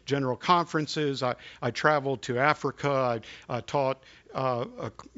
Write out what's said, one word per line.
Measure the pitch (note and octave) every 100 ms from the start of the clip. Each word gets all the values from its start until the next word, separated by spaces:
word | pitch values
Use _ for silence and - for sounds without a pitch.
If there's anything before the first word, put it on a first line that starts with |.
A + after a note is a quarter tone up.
| -
general | C#3 C3 A#2+
conferences. | - F3 E3 D#3+ D3+ D#3+ D3 C3
I, | B2 A#2+ - -
I | B2+
traveled | A#2 D3+ D3+ C3+ B2+
to | - B2
Africa. | C#3+ D3 - - C#3+
I, | C3+ B2+ A2+ - - - B2
I |
taught, | - D3 C3 C3 - - - -
uh, | C3 A#2+ C3 B3
a | A2+ -
c-, | -